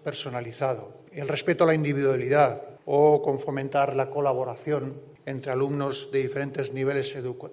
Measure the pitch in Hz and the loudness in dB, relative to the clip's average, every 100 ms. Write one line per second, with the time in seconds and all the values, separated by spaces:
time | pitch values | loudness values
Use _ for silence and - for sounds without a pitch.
0 | 151 - 139 123 117 110 135 113 104 - | -10 -8 -6 -6 -6 -4 -2 -2 -8 -18
1 | - 151 139 - - 170 170 160 147 139 | -16 -8 -4 -2 0 4 4 4 2 2
2 | 139 127 120 147 139 - - - - 143 | 2 2 4 6 4 2 -10 -12 0 6
3 | 151 147 147 135 - 139 135 143 139 135 | 6 6 4 -2 -2 -4 0 0 2 0
4 | 135 143 139 127 127 113 151 147 131 - | -2 0 0 0 -2 -6 -4 -2 -4 -10
5 | - - - 135 139 127 139 143 139 135 | -18 -16 -10 -8 -4 -2 0 0 -2 -4
6 | - 135 131 139 139 139 131 135 135 143 | -2 -2 0 -2 -4 -4 -6 -2 0 0
7 | - 143 123 120 156 | -2 -6 -8 -8 -10